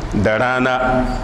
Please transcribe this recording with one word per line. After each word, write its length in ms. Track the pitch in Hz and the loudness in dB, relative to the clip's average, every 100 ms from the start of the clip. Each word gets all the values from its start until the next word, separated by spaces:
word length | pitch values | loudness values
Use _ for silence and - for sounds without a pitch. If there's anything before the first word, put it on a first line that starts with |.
| - 107 | -4 0
da 140 | 104 110 | 2 2
rana. 640 | 123 127 127 127 127 127 127 123 | 2 2 0 0 0 0 0 -2